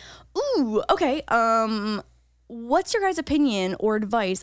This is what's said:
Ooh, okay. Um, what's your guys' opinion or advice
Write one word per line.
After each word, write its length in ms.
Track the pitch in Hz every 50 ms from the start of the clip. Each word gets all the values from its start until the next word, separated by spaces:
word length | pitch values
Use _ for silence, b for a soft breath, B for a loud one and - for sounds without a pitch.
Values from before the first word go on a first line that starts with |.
| B B B B B - -
Ooh, 460 | 370 539 571 523 381 269 226 214 214 - -
okay. 320 | - - 349 - 269 311 - -
Um, 760 | - 233 226 226 226 226 226 220 220 214 202 214 214 196 - _ _ _ _ _ _ _ _
what's 480 | - 233 233 233 240 269 359 381 - -
your 80 | 453 392
guys' 160 | 381 359 320
opinion 580 | 302 - 285 311 294 269 214 196 185 185 190 -
or 160 | - 214 214
advice 460 | 214 214 196 220 233 208 185 190 185